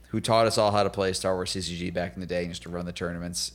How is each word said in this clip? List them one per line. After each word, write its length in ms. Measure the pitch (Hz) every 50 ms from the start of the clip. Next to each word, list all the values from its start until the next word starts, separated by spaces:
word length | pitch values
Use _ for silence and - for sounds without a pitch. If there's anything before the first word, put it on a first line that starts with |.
| - -
who 100 | - 110
taught 280 | - - 110 113 117 110
us 100 | - 117
all 140 | 107 104
how 100 | 101 104
to 80 | 101 98
play 240 | - 101 95 92 92
Star 220 | - - 95 95
Wars 160 | 92 92 92
C 100 | - 98
C 160 | 87 80 87 85
G 140 | 87 90
back 240 | 87 90 87 87 -
in 40 | 92
the 40 | 92
day 140 | 82 90 87
and 80 | 87 85
used 160 | 85 - -
to 60 | 87
run 160 | 85 87 87
the 60 | 87
tournaments, 600 | 85 - 92 87 87 85 87 87 87 - - -